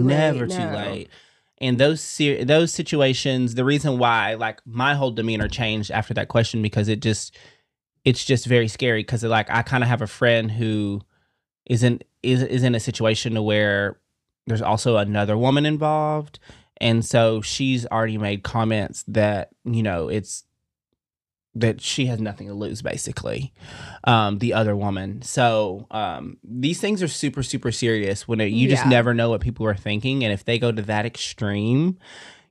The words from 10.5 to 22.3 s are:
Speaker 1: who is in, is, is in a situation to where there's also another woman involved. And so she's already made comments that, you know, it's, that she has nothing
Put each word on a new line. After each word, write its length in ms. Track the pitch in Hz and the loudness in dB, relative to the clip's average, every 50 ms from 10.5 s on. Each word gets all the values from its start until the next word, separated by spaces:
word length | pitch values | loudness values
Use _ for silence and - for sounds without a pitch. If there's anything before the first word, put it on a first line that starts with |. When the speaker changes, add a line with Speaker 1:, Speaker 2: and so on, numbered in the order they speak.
Speaker 1:
who 520 | 110 113 120 110 107 107 104 101 101 101 - _ _ _ _ _ _ _ _ _ _ _ _ | -2 -2 -2 0 0 0 0 -2 -4 -6 -8 _ _ _ _ _ _ _ _ _ _ _ _
is 180 | - 127 113 120 | -2 2 4 4
in, 160 | 123 120 120 - - _ _ - | 4 2 2 -4 -12 _ _ 0
is, 180 | 127 127 127 131 | 2 2 2 2
is 220 | - - 127 123 | 0 0 2 2
in 100 | 127 120 | 2 2
a 60 | 113 | 0
situation 540 | - - 113 - 113 110 110 - - 120 113 | -2 -4 -4 0 0 2 2 0 0 -2 -2
to 80 | 110 107 | 0 0
where 580 | 107 107 107 107 104 101 101 101 98 - - _ _ _ _ _ _ _ _ _ - | 2 2 2 2 2 2 2 0 -2 -4 -8 _ _ _ _ _ _ _ _ _ -4
there's 140 | 113 110 110 | -4 -2 0
also 340 | - 107 110 - 127 117 | 0 0 0 2 2 2
another 400 | 104 101 101 104 104 104 101 107 110 | 2 2 2 0 0 0 2 2 2
woman 260 | 120 131 135 143 151 | 2 4 4 4 2
involved. 720 | 151 151 147 156 151 151 156 151 151 151 151 147 147 - - _ - - - _ _ _ - | 2 0 0 0 0 0 0 0 0 -2 -4 -6 -8 -14 -20 _ -20 -20 -20 _ _ _ -2
And 240 | - 117 113 113 113 | 0 2 2 2 2
so 380 | - - 120 113 113 110 110 110 | 2 4 4 4 4 4 0 -2
she's 440 | - - - 139 131 131 123 117 | -4 -4 -2 0 0 0 0 -2
already 320 | - - 113 110 110 110 107 | -2 -2 -2 0 -2 -2 -2
made 240 | 104 101 101 101 - | -2 -4 -4 -4 -6
comments 600 | - - 120 113 113 110 107 98 - - - - | -4 -2 0 0 2 0 0 -2 -4 -8 -10 -12
that, 440 | - 104 110 104 104 104 98 - - _ _ _ | -2 0 2 2 2 2 0 -4 -8 _ _ _
you 200 | - 120 113 110 | -2 -2 0 0
know, 240 | 104 92 85 80 60 | 0 -2 -2 -2 -2
it's, 340 | 82 107 98 - - - - _ _ _ _ _ _ _ _ _ _ _ _ _ _ _ _ _ _ _ _ _ _ | -4 -4 -6 -6 -12 -16 -16 _ _ _ _ _ _ _ _ _ _ _ _ _ _ _ _ _ _ _ _ _ _
that 280 | 113 117 113 104 - - | 0 0 0 0 -2 -4
she 240 | - - - 135 | -6 -2 -2 -2
has 120 | 123 120 110 | -2 -2 -2
nothing 300 | 110 107 | -4 -6